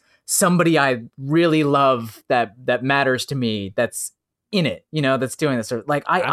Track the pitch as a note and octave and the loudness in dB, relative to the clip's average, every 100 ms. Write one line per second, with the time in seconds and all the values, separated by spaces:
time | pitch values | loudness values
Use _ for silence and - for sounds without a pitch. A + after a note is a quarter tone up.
0 | _ _ - - F#3+ F3 E3 D#3 C#3 B2 | _ _ -6 0 2 2 2 2 2 0
1 | A#2 - C3+ E3 E3+ D#3 C#3+ C#3+ C3+ B2+ | -6 -12 -2 2 4 2 2 4 4 2
2 | A2+ - - B2+ A2+ A#2+ B2 B2 C3 C#3 | -2 -12 -2 0 0 -4 -4 -2 0 0
3 | C3+ B2+ - C#3 A#2 G#2+ G2 A2 A#2 - | 2 0 -2 -4 -2 -4 -6 -2 -4 -4
4 | - _ _ _ - G3+ C#3+ - _ D#3 | -12 _ _ _ -6 -2 -2 -4 _ -4
5 | C#3 C3+ B2+ - D3 B2+ A2 A#2 C3+ D3 | 0 0 -2 -2 -2 -2 -2 -6 -2 -4
6 | - F3+ A#2+ | 0 -2 0